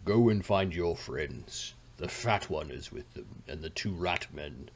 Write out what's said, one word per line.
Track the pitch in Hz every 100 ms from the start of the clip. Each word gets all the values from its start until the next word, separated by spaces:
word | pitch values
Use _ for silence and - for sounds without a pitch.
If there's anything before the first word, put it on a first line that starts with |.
Go | - 104 120
and | 107 92
find | 98 95 85
your | 85 78
friends. | - 65 73 62 - - - - - -
The | 90
fat | - 120 104 -
one | 78 78
is | 64 -
with | - -
them, | - - - -
and | 73
the | 80
two | - 107
rat | 90 90 87 -
men. | 73 76 64 67